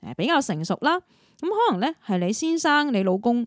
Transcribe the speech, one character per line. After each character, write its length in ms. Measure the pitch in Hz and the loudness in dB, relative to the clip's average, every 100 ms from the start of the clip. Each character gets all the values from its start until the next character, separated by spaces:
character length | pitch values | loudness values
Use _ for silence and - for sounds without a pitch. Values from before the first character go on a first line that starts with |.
誒， 120 | 170 127 | -12 -4
比 120 | 220 | 0
較 120 | 330 | 0
成 240 | 262 156 | 0 -4
熟 140 | 165 185 | -4 -2
啦。 180 | 285 349 - _ _ _ | 0 -2 -4 _ _ _
咁 80 | 320 | -4
可 280 | 427 466 185 | 0 2 2
能 20 | |
呢， 140 | 254 330 - | -2 -4 -4
係 120 | 185 | -2
你 140 | 175 | 0
先 260 | 220 320 330 | -2 -2 0
生、 360 | 320 294 294 | 2 2 2
你 100 | 220 | 0
老 140 | 190 185 | 0 0
公， 280 | 233 240 | 0 0